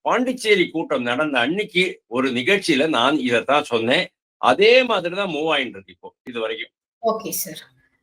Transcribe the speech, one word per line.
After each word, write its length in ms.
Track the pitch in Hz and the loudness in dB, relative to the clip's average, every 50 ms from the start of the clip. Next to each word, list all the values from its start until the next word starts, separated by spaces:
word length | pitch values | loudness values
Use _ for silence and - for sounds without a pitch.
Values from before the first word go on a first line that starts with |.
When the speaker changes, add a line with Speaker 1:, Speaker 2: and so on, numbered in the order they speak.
Speaker 1:
பாண்டிச்சேரி 680 | - 147 180 233 254 262 254 254 - 220 208 185 170 - | -2 0 0 0 0 -2 -4 -4 2 2 2 2 2 0
கூட்டம் 320 | - 165 160 - 151 127 | -2 -6 -4 -2 -2 -2
நடந்த 380 | 120 120 123 139 156 151 139 123 | -2 -2 -2 -2 -2 0 0 0
அன்னைக்கு 600 | 120 143 175 208 202 202 - 180 185 180 - - _ | 0 0 0 -4 -4 -4 0 0 0 0 -2 -10 _
ஒரு 220 | - 113 127 127 135 | -6 -4 -2 -2 0
நிகழ்ச்சியில 580 | 120 123 123 165 202 196 - - 143 127 151 | -2 -2 0 0 0 0 2 0 0 2 2
நான் 320 | 160 143 117 120 139 156 143 | 2 2 2 2 2 2 2
இதைத்தான் 440 | 127 120 120 113 - - 139 147 - | 0 2 0 0 2 2 0 0 0
சொன்னேன். 440 | - 120 117 113 120 143 175 180 - _ _ _ _ _ | 0 -2 -2 0 2 0 0 0 -4 _ _ _ _ _
அதே 460 | - - 120 135 165 202 226 240 262 254 | 0 2 2 4 6 6 6 6 6 4
மாதிரிதான் 460 | 240 220 185 165 175 180 196 202 190 | 2 0 -2 -2 -4 -4 -4 -4 -4
மூவ் 240 | 151 143 156 160 151 | -4 -2 -2 0 0
ஆயிட்டு 200 | 143 131 110 95 | 0 -2 -4 -8
இருக்கு 180 | 95 98 - 90 | -14 -18 -20 -20
இப்போ 200 | _ - 92 _ _ - | _ -20 -20 _ _ -18
இது 160 | 131 120 117 | -10 -6 -6
வரைக்கும். 320 | 110 110 113 113 117 - _ _ _ _ _ _ - | -4 -4 -4 -8 -10 -14 _ _ _ _ _ _ -4
Speaker 2:
ஓகே 260 | 220 185 185 190 170 | -2 -2 -2 -6 -8
சார். 480 | 165 - - 185 160 - - _ _ _ _ _ _ _ | -8 -6 -8 -8 -12 -16 -18 _ _ _ _ _ _ _